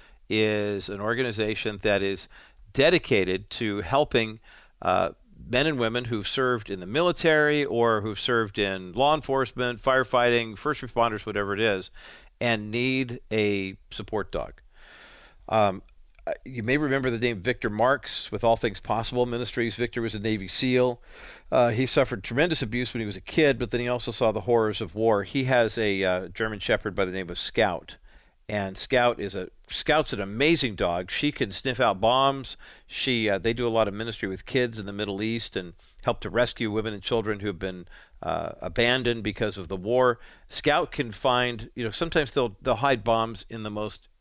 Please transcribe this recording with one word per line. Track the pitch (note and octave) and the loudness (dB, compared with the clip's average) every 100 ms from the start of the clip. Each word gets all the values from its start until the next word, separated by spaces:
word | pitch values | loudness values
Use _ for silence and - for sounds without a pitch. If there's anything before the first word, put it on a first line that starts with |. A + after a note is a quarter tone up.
| - - - | -20 -20 -2
is | G#2+ G#2+ G#2+ G#2 G2+ F#2+ | 0 2 2 -2 -4 -6
an | G2+ | -4
organization | G#2+ A#2 B2+ G#2+ G#2+ G#2+ A2 G#2 | -2 -2 -2 -2 -2 -2 -4 -2
that | G#2+ G2 | 0 2
is | G2 F#2+ - - - - - | 0 -4 -8 -18 -20 -20 -4
dedicated | - D3+ F3 - A2 F2+ F#2+ G#2+ | 2 4 4 4 2 4 0 -4
to | - A2+ G2+ | -4 -2 -2
helping, | G2 C#3 D3 B2 A2 A2 - - - _ | 0 2 2 2 0 -6 -18 -20 -20 _
uh, | - F#2 F2 - _ - - | 0 2 2 -4 _ -20 -2
men | B2 D3+ | 0 2
and | C3+ | 0
women | A2+ A#2+ A#2+ | 0 -2 -4
who've | A2+ G2 | -4 -2
served | - B2+ A#2+ G#2 | 0 0 0 -4
in | F#2+ | -8
the | F2+ | -4
military | C3+ F3 E3+ E3 D#3 D3+ D3 | 0 2 2 4 4 4 2
or | C#3+ A#2 A#2 A2 | 2 2 4 4
who've | G#2+ G2 | 0 -4
served | - A#2+ G#2+ G#2+ | 0 2 0 0
in | G2+ F#2+ F#2 | 0 -2 -6
law | F2+ C#3+ | 0 2
enforcement, | D3+ - C3+ B2+ A#2+ B2 A#2 | 2 0 -2 -2 -2 -4 -2
firefighting, | - C3 B2+ B2 A#2+ A#2+ A2+ G2+ | 2 2 2 4 4 2 0 -6
first | D3+ C#3+ | -6 -6
responders, | B2 A#2+ A#2 G#2+ - | -4 0 0 0 -4
whatever | G#2 G2+ | -2 -2
it | G2 | 2
is, | A2+ G2 F2+ - - - - _ | 2 0 -4 -14 -20 -20 -20 _
and | A#2+ A2 G#2+ | 0 0 -2
need | A#2 B2+ C3 B2+ B2 - | -2 0 0 -2 -8 -4
a | A2 G#2 G2+ F#2+ G2 - | 0 2 0 -4 -10 -14
support | - G2 G#2+ F#2+ | -14 -6 -6 -4
dog. | D2+ G#1+ - - - - - - - - - - | -6 -8 -12 -20 -20 -20 -20 -20 -20 -20 -20 -2
Um, | A2 G#2 F#2+ - - - - - | 2 2 0 -10 -20 -20 -14 -10
uh, | - - | -10 -10
you | B2+ | -6
may | A2 C#3+ | 0 0
remember | D3+ C3+ B2+ | 2 0 0
the | A#2 | 0
name | B2 G#2+ | -2 -2
Victor | G#2+ A#2+ A2+ | -4 -2 -2
Marks | G#2 B2 C#3 - - - | 2 2 2 -2 -8 -8
with | G#2+ | 0
All | A#2 A2+ | 2 2
Things | A#2 G2+ | 0 -4
Possible | - A2 A2+ B2 B2 | -4 -2 0 0 0
Ministries. | A#2+ A#2 - A2+ | 0 -4 -2 -2
Victor | G#2 A#2+ B2 | -2 -4 -2
was | A2+ | -4
a | G#2+ | -2
Navy | A2 A2 F#2 | -2 -2 -2
seal. | - C3 B2+ B2 A#2+ - - - - - | -2 2 4 2 0 -12 -20 -20 -20 0
Uh, | - A#2+ | 4 4
he | A2+ C3 | 4 2
suffered | - C3 A2 | 2 2 -2
tremendous | - A#2+ F3 - | -2 0 2 0
abuse | A2+ A#2+ B2 | -2 -2 -2
when | A#2 | -4
he | G#2+ | -4
was | F#2+ | -6
a | |
kid, | - - D3 A#2 | -2 4 4 4
but | A#2+ | -2
then | A#2+ | -2
he | A#2+ | -2
also | B2 - | -2 -4
saw | A2 A2+ | 0 2
the | G#2 | 2
horrors | F#2 A#2+ A2 G2+ | 2 4 4 0
of | F#2+ | -6
war. | G2+ A2+ G2+ | 0 2 2
He | G2+ C#3 C3 | 0 -2 2
has | B2+ A2 - | 4 4 2
a, | G#2+ G2 | 0 2
uh, | F#2 F#2 F2+ | 2 0 -2
German | - A2 G#2 | -4 -4 -2
Shepherd | - G#2+ G#2+ | 0 0 0
by | F#2 F#2 | -2 -2
the | |
name | F#2+ E2+ | -2 -6
of | E2 | -6
Scout. | - - G#2 E2 - - - - _ _ - | -4 2 2 0 -6 -20 -20 -20 _ _ -6
And | G#2 G2 F#2+ | -4 -4 -6
Scout | - B2+ B2 A#2 | 0 4 4 2
is | G2 | -4
a, | F#2+ F2+ - - | -6 -8 -12 -12
Scout's | - - D3+ D3 | -4 0 2 0
an | G#2+ | -4
amazing | G2 G#2+ D3 E3 B2+ F#2 | -4 0 2 4 0 0
dog. | F#2 F2 F2+ | 0 0 -4
She | - D3 | -2 -2
can | - G#2+ | -2 -4
sniff | - C3+ A#2+ | -4 -4 2
out | A#2 F#2+ | 2 4
bombs. | A2+ B2+ C#3 C3+ B2+ - - - - | 4 4 4 0 -6 -14 -18 -20 -14
She, | - C3+ A#2+ G#2+ | -4 0 2 2
uh, | G2 | 2
they | A2+ | 0
do | A#2 A#2+ | 0 2
a | |
lot | A2+ G#2 | 2 2
of | G2+ | 0
ministry | A2+ G#2 G2 | -8 -6 -6
with | F#2 - | -6 -2
kids | C3+ B2 A2+ | 0 0 -2
in | G2 | -8
the | |
Middle | G2+ G#2 G2 | -4 -4 -2
East | A2 A#2 - F#2+ | -2 -4 -6 -8
and | F2 - - - | -8 -14 -20 -4
help | - A#2 | -2 -2
to | G2 | -2
rescue | G#2 A#2+ - A2 | 0 0 0 -2
women | G#2+ A2 | -2 -2
and | G2+ | -6
children | - A#2 G#2+ G#2 | -2 0 0 -2
who | G#2 | -4
have | E2+ | -4
been, | F#2+ F2+ F2 - - - | -6 -8 -14 -20 -20 -10
uh, | D#2+ D#2+ D#2+ - | -4 -4 -4 -8
abandoned | F2+ E2 A#2+ B2+ A#2+ A#2 | -6 0 2 2 0 0
because | G#2+ G2+ A2 G2 | -2 -2 -2 -4
of | E2+ | -8
the | F#2 | -6
war. | G2 B2+ B2+ A#2 - - - | 0 4 4 2 -6 -20 -14
Scout | - C#3+ D3+ D#3+ | -2 2 2 0
can | - A#2+ | -4 -6
find, | G#2 C3+ B2 B2 A#2 A#2 | -2 2 2 2 -4 -10
you | - | -6
know, | A2+ | -6
sometimes | - E3 E3 C#3 | -4 -2 0 0
they'll, | C#3+ A#2+ G2+ | 0 -2 -2
they'll | C3 A2 | -2 0
hide | C#3 B2 | 2 2
bombs | A#2 A2+ A2+ A2 - | 2 2 0 -6 -12
in | A2+ | -10
the | G#2+ | -8
most | G#2 G#2+ - _ _ | -6 -8 -10 _ _